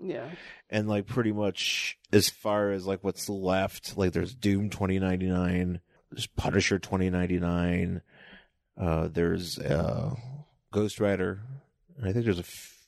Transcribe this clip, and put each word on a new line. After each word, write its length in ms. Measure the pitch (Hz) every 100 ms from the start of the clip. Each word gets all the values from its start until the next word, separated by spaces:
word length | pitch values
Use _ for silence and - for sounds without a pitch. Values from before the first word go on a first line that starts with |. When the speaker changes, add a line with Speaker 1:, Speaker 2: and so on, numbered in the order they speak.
Speaker 1:
Yeah. 240 | 190 139 139 180 - - -
Speaker 2:
And, 180 | 107 107
like, 180 | 104 101
pretty 240 | 123 110
much 680 | 104 101 - - - - - -
as 180 | 104 -
far 420 | - 110 104 101
as, 140 | 98 92
like, 180 | 95 98
what's 240 | - -
left, 680 | 101 92 92 95 - - -
like, 140 | 92
there's 240 | 87 87 -
Doom 340 | 104 98 104
twenty 300 | - 98 95
ninety-nine, 800 | 95 92 92 90 90 90 90 85 - _ -
there's 160 | - -
Punisher 500 | - - 98 - 98
twenty 320 | - 95 92
ninety-nine, 920 | 90 90 90 87 87 87 87 90 90 - - - - _ _ _ -
uh, 280 | 90 80 82
there's, 500 | 85 85 90 85 -
uh, 540 | 71 73 82 - - - - - - _ _
Ghost 280 | 101 104 -
Rider, 400 | 101 95 92 98 117 135 - _ _ 143
and 80 | 98
I 40 |
think 140 | 110 113
there's 120 | 90
a 20 |
f-, 320 | - - - -